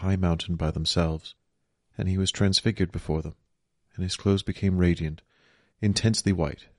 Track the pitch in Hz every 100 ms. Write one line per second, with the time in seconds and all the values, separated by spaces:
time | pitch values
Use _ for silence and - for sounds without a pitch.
0 | 92 95 90 82 - 85 80 78 78 -
1 | 82 80 - - _ _ _ _ _ -
2 | 95 95 92 - 101 95 113 101 90 85
3 | - 78 80 - _ _ _ _ _ -
4 | 92 - 101 98 - - 98 92 90 85
5 | 78 78 _ _ _ _ _ - 107 92
6 | 120 110 101 87 73 - -